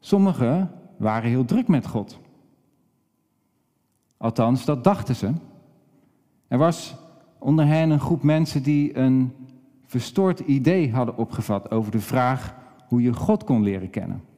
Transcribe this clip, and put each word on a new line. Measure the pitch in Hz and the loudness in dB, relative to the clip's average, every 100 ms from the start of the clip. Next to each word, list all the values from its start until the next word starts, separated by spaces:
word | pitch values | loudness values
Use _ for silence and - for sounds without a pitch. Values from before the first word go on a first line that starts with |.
Sommigen | - 202 196 151 120 160 190 - - - | 2 2 2 2 0 0 -2 -6 -20 -4
waren | 110 110 117 | -2 -2 0
heel | 123 | 0
druk | 123 208 240 | 2 0 2
met | 151 - | 0 0
God. | 117 101 - - _ _ _ _ _ _ _ _ _ _ _ _ _ _ _ _ _ _ _ | -6 -8 -14 -20 _ _ _ _ _ _ _ _ _ _ _ _ _ _ _ _ _ _ _
Althans, | 113 113 117 127 | -4 0 2 2
dat | - 143 | 0 0
dachten | 123 202 - 123 | 2 0 -2 -4
ze. | 98 160 - - _ _ _ _ _ _ _ _ _ | -2 -4 -6 -20 _ _ _ _ _ _ _ _ _
Er | 123 | 0
was | 160 170 - - - - _ _ | 2 0 -10 -18 -20 -20 _ _
onder | - 156 147 | 0 2 4
hen | 156 160 | 4 2
een | 151 | 2
groep | - 170 | 0 0
mensen | 147 156 160 147 | 2 2 0 -2
die | 135 147 147 - | 0 0 0 0
een | 131 131 127 123 - - _ _ _ | 2 2 0 -4 -20 -20 _ _ _
verstoord | 131 - - 190 175 | -6 -4 0 0 0
idee | - 139 131 185 147 | 0 2 2 2 2
hadden | 117 117 117 | 0 -2 -2
opgevat | 113 - - 101 - | -6 -4 -4 -4 -2
over | 113 107 | -4 -2
de | 110 | -4
vraag | 101 123 123 131 - - - - _ | -2 0 0 -2 -6 -16 -20 -20 _
hoe | 120 | 0
je | 120 | 0
God | 120 - 208 | 0 0 0
kon | - 123 | 2 0
leren | 104 95 92 | 2 -2 -6
kennen. | 104 87 92 - | -8 -8 -10 -14